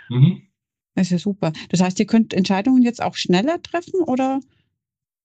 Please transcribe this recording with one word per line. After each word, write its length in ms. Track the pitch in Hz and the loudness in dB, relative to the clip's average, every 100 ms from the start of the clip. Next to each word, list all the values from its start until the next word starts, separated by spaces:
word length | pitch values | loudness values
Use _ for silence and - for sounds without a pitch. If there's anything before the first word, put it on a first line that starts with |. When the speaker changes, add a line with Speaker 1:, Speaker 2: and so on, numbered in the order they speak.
| - | -4
Speaker 1:
Mhm. 340 | 127 156 190 - _ _ _ _ - | 2 4 2 -8 _ _ _ _ -2
Speaker 2:
Das 100 | 180 | 0
ist 60 | |
ja 60 | 180 | -2
super. 340 | 202 196 165 156 - | -4 -4 -4 -6 -4
Das 120 | 180 | 0
heißt, 180 | 185 185 | 0 0
ihr 60 | 208 | 0
könnt 280 | 226 226 | 2 2
Entscheidungen 480 | - 185 190 233 254 | 0 0 0 2 4
jetzt 180 | 240 240 | 2 0
auch 140 | - | -6
schneller 480 | - - 180 247 349 | -4 0 0 0 -4
treffen 380 | - 339 349 381 | -4 -8 -4 -4
oder 380 | 320 254 262 269 - _ _ _ _ _ _ _ | -2 -2 -2 -4 -8 _ _ _ _ _ _ _